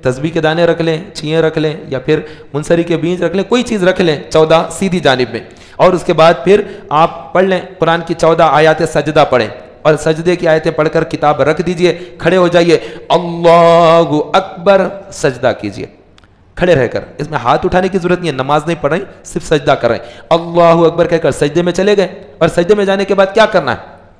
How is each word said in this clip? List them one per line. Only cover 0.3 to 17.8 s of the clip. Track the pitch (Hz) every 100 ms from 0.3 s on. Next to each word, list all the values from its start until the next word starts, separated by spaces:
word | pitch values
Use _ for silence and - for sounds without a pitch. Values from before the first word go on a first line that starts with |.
के | 165
दाने | 156 160 170
रख | 165
लें, | 165 156 175 -
छिए | 151 160
रख | 160 160
लें, | 156 151 156
या | 131
फिर | - 151 - - -
मुनसरी | 139 156 170
के | 170 160
बीज | 151 180
रख | 170
लें, | 185
कोई | 190 240
चीज़ | 247 220
रख | 180 180
लें | 180 147 -
चौदह | 160 160 160
सीधी | 170 - 190 175
जानिब | 147 127 123
में, | 110 - - - -
और | 175
उसके | 180 -
बाद | 160 165 170
फिर | 175 202 202 - -
आप | 143 170 - -
पढ़ | 175
लें | 190 185 -
कुरान | - 160 165
की | 165
चौदह | 165 160 165
आयत | 165 147 156 156
सजदा | 165 165 147 156
पढ़ें, | 143 123 110 - - - 151
और | 151
सजदे | - 160 165 175
की | 170
आयतें | 160 165
पढ़कर | 156 156 165
किताब | 160 143 147 147
रख | 135 131
दीजिए, | 170 175 175 165 - -
खड़े | 175 185
हो | 175
जाइए, | 165 170 156 - - -
"अल्लाहु | 160 175 170 170 170 170 170 170 170 160 147
अकबर", | 147 190 190 - 175 196 180 - -
सजदा | - 151 123 127
कीजिए | 107 104 101 107 _ _ _ _ _ _ -
खड़े | 180
रहकर। | 156 120 - - -
इसमें | 147 151
हाथ | 120 151
उठाने | 185 180